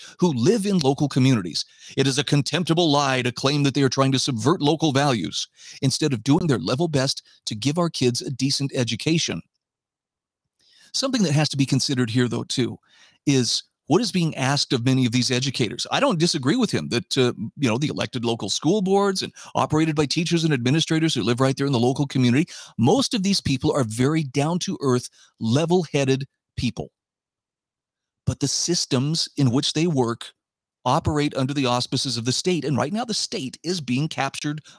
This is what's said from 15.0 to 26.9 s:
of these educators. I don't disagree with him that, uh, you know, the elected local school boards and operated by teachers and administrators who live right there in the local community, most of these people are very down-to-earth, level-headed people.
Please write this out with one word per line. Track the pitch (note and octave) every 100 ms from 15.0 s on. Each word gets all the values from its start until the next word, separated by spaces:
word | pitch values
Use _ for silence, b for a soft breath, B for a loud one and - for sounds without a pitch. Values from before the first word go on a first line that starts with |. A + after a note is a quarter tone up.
| B2
of |
these | B2 A#2
educators. | B2 C3+ - A#2 - -
I | D3
don't | C#4 F3+
disagree | E3+ D#3 B2+ A#3+
with | A3+
him | A2+ D2
that, | A#2+ - C#3+
uh, | B2 - G#2+ -
you | C3
know, | A2+
the | D3+
elected | - A#2 B2+
local | A#2 A#2+ G2+
school | - D3 G#3+
boards | F#3+ G3 G3+ F#3+
and | - B B -
operated | B2+ D#3 D#3+ D3+
by | D3
teachers | - E3+ E3+
and | D#3+
administrators | C#3 A#2+ D#3+ - D#3+ D#3+ C3
who |
live | G#2+ A#2+
right | C3 C3+
there | C#3
in |
the | B2+
local | A#2+ C3+ C#3
community, | C3+ B2 B2 F3+ B B B
most | A#2 B3 - A#3+
of |
these | F#3+ G3
people | - C3+ D3+
are | D3+
very | A2+ A2 B2+ D#3+
down-to-earth, | C#3+ C#3+ D3 F3+ - - C#3 B2 - b b b
level-headed | A2+ B2+ E3 F3+ E3 D3+ C3+ C3+ C#3 _ _ -
people. | B2 - C#2